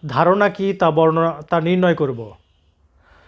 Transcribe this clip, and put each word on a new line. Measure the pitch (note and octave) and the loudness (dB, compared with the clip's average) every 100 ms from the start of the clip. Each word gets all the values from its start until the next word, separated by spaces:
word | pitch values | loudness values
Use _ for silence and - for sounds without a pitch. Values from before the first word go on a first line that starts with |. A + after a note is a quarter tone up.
| D3+ | -4
ধারণা | B2+ E3 G3 G3+ | 0 2 2 0
কী | G3 G3 | 0 -4
তা | F#3 E3+ | 0 0
বর্ণনা, | D#3 D#3+ D#3+ E3 D3 D#3 | 2 2 2 -2 -4 -4
তা | E3+ | -2
নির্ণয় | E3 F#3 F3+ D#3+ | 0 0 0 0
করব। | C#3+ A#2 G#2+ - _ _ _ _ _ _ _ _ | -4 -6 -14 -20 _ _ _ _ _ _ _ _